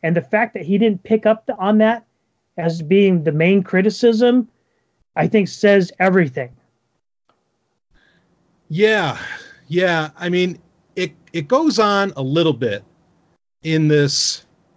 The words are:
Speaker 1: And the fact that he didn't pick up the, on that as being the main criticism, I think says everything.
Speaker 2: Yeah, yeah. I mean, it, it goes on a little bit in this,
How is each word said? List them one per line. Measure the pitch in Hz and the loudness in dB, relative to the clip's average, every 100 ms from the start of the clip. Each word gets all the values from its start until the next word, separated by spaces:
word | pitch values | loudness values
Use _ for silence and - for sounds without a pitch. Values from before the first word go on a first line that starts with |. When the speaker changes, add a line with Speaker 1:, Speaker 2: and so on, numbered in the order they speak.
Speaker 1:
And | 165 170 | -4 -2
the | |
fact | 165 214 233 | -2 -2 -2
that | 196 | -6
he | 156 196 | -2 0
didn't | 226 190 | 2 0
pick | - 220 214 | -2 0 2
up | 220 - | 0 -4
the, | 214 | -4
on | 190 214 | 0 2
that | 220 233 - _ _ _ _ - | 2 0 -8 _ _ _ _ -8
as | 165 165 | -6 -6
being | 151 190 196 175 | 0 2 4 2
the | 151 | 0
main | 151 170 196 | 0 2 2
criticism, | 190 185 202 190 240 220 240 254 220 _ _ _ _ _ _ - | 0 0 0 0 0 2 2 2 -2 _ _ _ _ _ _ -4
I | 165 | 0
think | 220 190 | 0 0
says | - 208 202 185 - | 0 2 4 2 -2
everything. | 185 185 156 127 123 - _ _ _ _ _ _ _ _ _ _ _ _ _ _ _ _ _ _ _ _ - | 0 2 0 -4 -12 -14 _ _ _ _ _ _ _ _ _ _ _ _ _ _ _ _ _ _ _ _ -10
Speaker 2:
Yeah, | 156 214 214 156 117 - - - - - | 0 2 2 -2 -4 -10 -14 -18 -20 -6
yeah. | 170 185 170 156 - | -2 0 0 -4 -6
I | 175 | -4
mean, | 180 180 170 _ _ _ - | -2 -2 -4 _ _ _ -8
it, | 180 - _ | -8 -8 _
it | 165 143 | -10 -2
goes | 262 320 202 | 0 2 2
on | 214 202 196 165 | 2 0 -2 -4
a | |
little | 131 156 160 | -2 0 0
bit | 117 120 101 - _ _ _ _ _ _ _ | 0 -4 -6 -10 _ _ _ _ _ _ _
in | 160 160 151 | -4 0 2
this, | 147 143 - - - - _ _ | 2 2 -2 -4 -8 -14 _ _